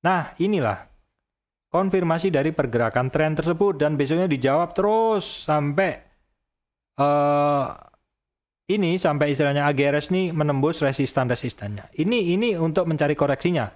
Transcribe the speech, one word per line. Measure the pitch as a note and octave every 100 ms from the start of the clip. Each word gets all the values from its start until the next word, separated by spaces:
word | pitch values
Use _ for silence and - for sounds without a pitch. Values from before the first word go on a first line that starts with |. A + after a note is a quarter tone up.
Nah, | E3+ F#3 C#3+ -
inilah | F#3 G#3 A#2 F#2+ - _ _ _ _ _ _ _ _
konfirmasi | E3+ F#3+ F#3+ E3+ E3 F#3+ D3+
dari | D3
pergerakan | D#3+ C3 A#2 A#2 B2 C3
tren | - D#3
tersebut | D3+ E3 E3+ G3+ D#3
dan | D3+ D3
besoknya | C#3 D#3+ F#3
dijawab | C#3 C3 D3 E3+ -
terus | G3+ A3 A3+ G#3+
sampai, | - - - D3+ C#3+ D3 F#3+ - _ _ _ _ _ _ _ _ _ -
eh, | C#3+ D3 C#3+ D3 D3 C#3+ C3 - - _ _ _ _ _ _ _ -
ini | G#3 F3 F3+
sampai | F3 D3 D3
istilahnya | C#3 D3 C#3+ C#3+
A | C#3
G | C#3+
R | D3
S | D3
nih | F#3 F#3
menembus | D#3+ D3+ C#3 D3 E3
resistan-resistannya. | C#3+ C3+ C3+ - B2 - B2 - G#2 G#2 - -
Ini, | E3 A#3+ F3
ini | F3+ A#3 F3+
untuk | E3 D#3 E3+
mencari | D#3 D3
koreksinya. | D3 C#3+ C3+ F3 E3+ G#2+